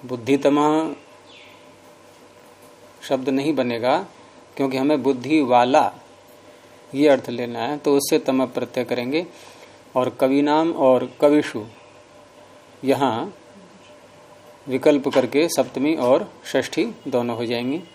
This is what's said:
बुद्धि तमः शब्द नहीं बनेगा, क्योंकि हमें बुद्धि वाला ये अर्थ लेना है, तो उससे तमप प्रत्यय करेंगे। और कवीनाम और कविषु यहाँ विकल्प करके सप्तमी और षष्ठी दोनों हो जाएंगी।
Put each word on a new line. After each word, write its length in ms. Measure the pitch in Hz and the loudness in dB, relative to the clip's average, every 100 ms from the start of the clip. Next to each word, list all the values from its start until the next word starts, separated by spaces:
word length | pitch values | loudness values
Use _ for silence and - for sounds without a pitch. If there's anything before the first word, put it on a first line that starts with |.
बुद्धि 320 | 123 123 117 139 | -10 -10 0 2
तमः 580 | 143 143 151 156 160 - - - - - - - - - - - - - - - - - - - - - | 4 4 2 2 -2 -10 -18 -20 -20 -20 -20 -20 -20 -20 -20 -20 -20 -20 -20 -20 -20 -20 -20 -20 -20 -20
शब्द 260 | - 135 131 | -4 -2 0
नहीं 240 | 135 147 | -2 0
बनेगा, 540 | 139 123 113 123 156 190 - - - - - | -2 -2 -2 0 0 -2 -18 -20 -20 -18 -6
क्योंकि 200 | 135 131 | -4 0
हमें 260 | 139 151 | 0 2
बुद्धि 380 | 127 127 127 156 | 0 -2 0 0
वाला 520 | 127 123 123 147 104 - - - - - - - - - - | 4 4 4 4 2 -4 -20 -20 -20 -20 -20 -20 -20 -20 -12
ये 120 | 135 147 | 0 4
अर्थ 220 | 131 - | 2 0
लेना 300 | 120 120 117 | -8 -6 -6
है, 180 | 117 147 | -6 -4
तो 200 | 143 143 | 0 0
उससे 220 | 139 156 | 2 0
तमप 340 | 156 131 131 | 0 0 -2
प्रत्यय 320 | 151 123 131 | -4 -6 -6
करेंगे। 400 | 120 123 123 151 180 - - - - - - | -4 -4 -2 -4 -6 -16 -20 -20 -20 -20 -6
और 140 | 127 123 | -2 -2
कवीनाम 640 | - 131 139 147 151 165 | 0 2 2 2 2 0
और 420 | - 135 127 123 - | 2 4 4 0 0
कविषु 440 | 147 151 143 117 110 - - - - - - - - - - - | 4 4 0 -8 -12 -18 -20 -20 -20 -20 -20 -20 -20 -20 -20 -6
यहाँ 500 | 131 123 135 113 185 - - - - - - - - - - - - - - | -2 2 2 -2 -6 -12 -20 -20 -20 -20 -20 -20 -20 -20 -20 -20 -20 -18 -6
विकल्प 400 | 127 151 143 135 | 2 4 2 2
करके 420 | 135 123 139 165 | 0 0 0 0
सप्तमी 460 | - 123 131 147 | 0 -4 -2 -2
और 380 | 156 123 147 208 - - | 0 2 2 0 -14 -4
षष्ठी 340 | 135 127 - 226 202 143 | -4 -2 -4 -4 -6 -4
दोनों 300 | 127 120 117 | -4 -2 -4
हो 80 | |
जाएंगी। 380 | 120 120 123 160 180 | -4 -4 -4 -6 -10